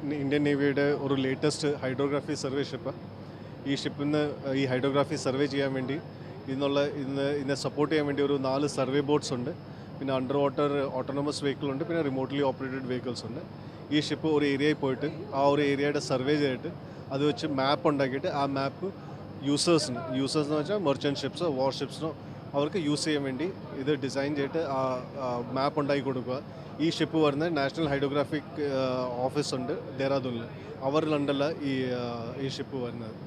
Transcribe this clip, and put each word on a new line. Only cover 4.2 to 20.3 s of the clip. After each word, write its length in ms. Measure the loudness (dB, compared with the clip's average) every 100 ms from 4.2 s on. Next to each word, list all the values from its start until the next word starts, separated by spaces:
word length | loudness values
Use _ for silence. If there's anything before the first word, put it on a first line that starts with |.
| 2 -2 -2
ഈ 120 | 0 2
ഹൈഡ്രോഗ്രാഫി 500 | 2 2 2 2 0
സർവേ 300 | 0 2 2
ചെയ്യാൻ 280 | 2 0
വേണ്ടി 240 | 0 -2 -4 -6 -12 -12 -12 -6
ഇന്നുള്ള, 320 | 0 2 2 2
ഇന്ന്, 420 | 0 -4 0 0 0
ഇന്നെ 140 | -2 -2
സപ്പോർട്ട് 360 | -2 0 2
ചെയ്യാൻ 140 | 4 2
വേണ്ടി 160 | 2
ഒരു 100 | 2
നാല് 340 | 2 2 2 0
സർവേ 320 | 0 2 2
ബോട്ട്സ് 340 | 4 2 2
ഉണ്ട്, 160 | -4 -4 -6 -12 -14 -12 -8
പിന്നെ 140 | -2
അണ്ടർ 240 | 0 2 2
വാട്ടർ 540 | 2 2 2 2 0 -2
ഓട്ടോണമസ് 440 | -2 -2 -2 0 -2
വെഹിക്കിൾ 260 | 0 -2
ഉണ്ട്, 120 | -2
പിന്നെ 180 | -2 0
റിമോട്ട്ലി 400 | 0 0 -2 2
ഓപ്പറേറ്റഡ് 460 | 2 2 -4 -4 -2
വെഹിക്കിൾസ് 340 | -2 -2 -6 -6
ഉണ്ട്. 160 | -8 -10 -14 -14 -14 0 2
ഈ 40 |
ഷിപ്പ് 280 | 2 0 2 4
ഒരു 80 | 4
ഏരിയയിൽ 320 | 4 4 4
പോയിട്ട് 260 | 0 0 -2 -4 -4
ആ 100 | 4 4
ഒരു 80 | 6
ഏരിയയുടെ 380 | 4 4 2 0
സർവേ 360 | 0 0 2 4
ചെയ്തിട്ട് 360 | 2 0 -4 -10 -12 -14 -6
അത് 140 | 0 2
വെച്ച് 180 | 2 -2
മാപ്പ് 420 | 0 2 4 4
ഉണ്ടാക്കിയിട്ട് 380 | 4 2 0 -2
ആ 180 | 0 0
മാപ്പ് 480 | 0 -2 -2 -8 -6 -12 -12 -12 -6 0
യൂസേഴ്സിന്, 500 | 2 6 4 4 -4 -2 -2
യൂസേഴ്സ് 280 | 0